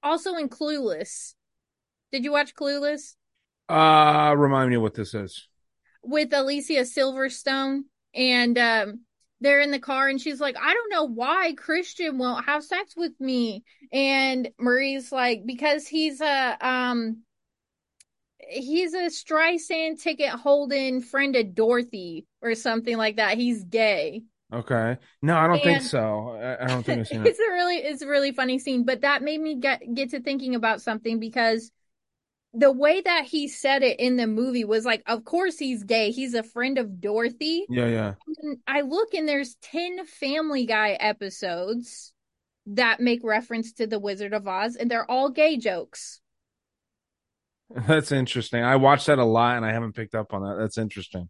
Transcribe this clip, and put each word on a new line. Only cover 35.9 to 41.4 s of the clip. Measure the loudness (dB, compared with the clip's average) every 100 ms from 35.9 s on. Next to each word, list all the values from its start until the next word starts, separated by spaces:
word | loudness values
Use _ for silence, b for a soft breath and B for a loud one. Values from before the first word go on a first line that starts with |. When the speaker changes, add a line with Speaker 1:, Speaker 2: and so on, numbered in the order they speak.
| 2 2
Speaker 1:
He's | -2 -4
a | -4
friend | -6 -4 -2 -2
of | -4 -6
Dorothy." | -4 -2 -2 -4 -4 -4 -2
Speaker 2:
Yeah, | -2 0
yeah. | 0 -2 -6 -12 -12
Speaker 1:
And | -10 -10
I | -4 -2
look | -2 -2 -2
and | -2 -2
there's | -2 -4 -10
ten | -10 -6 -6 -8 -12
Family | -8 -4 -4 -2 -2
Guy | 0 0 0
episodes | 0 -2 -2 -8 -8